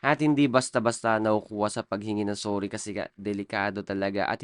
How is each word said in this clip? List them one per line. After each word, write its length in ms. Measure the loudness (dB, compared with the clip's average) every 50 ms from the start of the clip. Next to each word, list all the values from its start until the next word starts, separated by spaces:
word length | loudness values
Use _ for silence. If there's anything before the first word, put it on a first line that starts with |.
at 220 | 0 0 2 2 4
hindi 260 | 4 4 4 4 4
basta-basta 720 | 4 2 2 2 0 0 0 0 0 0 2 2 2 2
nakukuha 500 | 4 4 2 2 0 -2 -4 -2 -2 -2
sa 140 | -2 -4 -6
paghingi 400 | -4 -6 -4 -4 -2 -2 0 0
ng 160 | 0 -2 -2
sorry 320 | -2 -2 -2 -2 -2 -4
kasi 240 | -6 -8 -8 -8 -6
nga 160 | -6 -8 -8 _ -8
delikado 680 | -6 -4 -4 -4 -4 -4 -2 -2 0 0 -2 -4 -4
talaga 460 | -4 -2 -2 -2 0 0 0 -2 -2 -2
at 80 | -4